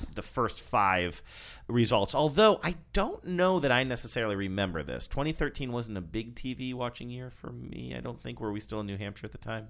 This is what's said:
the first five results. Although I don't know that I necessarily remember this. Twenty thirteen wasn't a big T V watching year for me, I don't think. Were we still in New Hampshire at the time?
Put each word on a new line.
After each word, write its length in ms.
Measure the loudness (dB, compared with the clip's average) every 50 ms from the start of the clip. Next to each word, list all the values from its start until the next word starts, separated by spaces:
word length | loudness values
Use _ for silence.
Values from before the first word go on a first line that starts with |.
| -6 -6 -8
the 80 | -10
first 400 | -10 -4 0 0 0 0 -2 -6
five 600 | -4 2 4 4 6 6 6 4 2 0 -4 -8 -14 -18 -18 -16 -16 -16 -16 -12 -6
results. 460 | 2 4 4 6 6 6 4 4 2 4
Although 460 | 4 4 4 8 8 8 8 8 6 2
I 120 | -2 -4 -4 -8 -2 0
don't 300 | 0 0 0 -2 -6 -6
know 340 | -2 2 4 4 4 4 4
that 120 | 4 4
I 120 | 4 4 4
necessarily 520 | 2 -2 -4 -4 -4 -2 0 0 0 0
remember 480 | 0 0 0 0 0 0 0 0 -4 -4
this. 240 | -4 -6 -6 -6
Twenty 240 | -4 -2 -2 0 0
thirteen 400 | 0 0 -2 -2 -2 -4 -4 -4
wasn't 260 | -4 -4 -4 -4 -6
a 40 | -6
big 340 | -6 -4 -6 -6 -6 -6 -10
T 180 | -8 -6 -6 -6
V 200 | -6 -6 -6 -4
watching 340 | -4 -4 -6 -6 -8 -10 -10
year 220 | -10 -10 -10 -12
for 200 | -14 -12 -12 -12
me, 440 | -10 -10 -10 -10 -10 -8 -8 -8 -8
I 40 | -8
don't 200 | -8 -8 -10 -10
think. 180 | -10 -12 -8 -6
Were 120 | -4 -4
we 80 | -4 -6
still 220 | -6 -6 -6 -6
in 40 | -4
New 120 | -4 -6
Hampshire 280 | -6 -6 -8 -8 -10 -12
at 60 | -12
the 60 | -12 -10
time? 280 | -8 -6 -6 -6 -8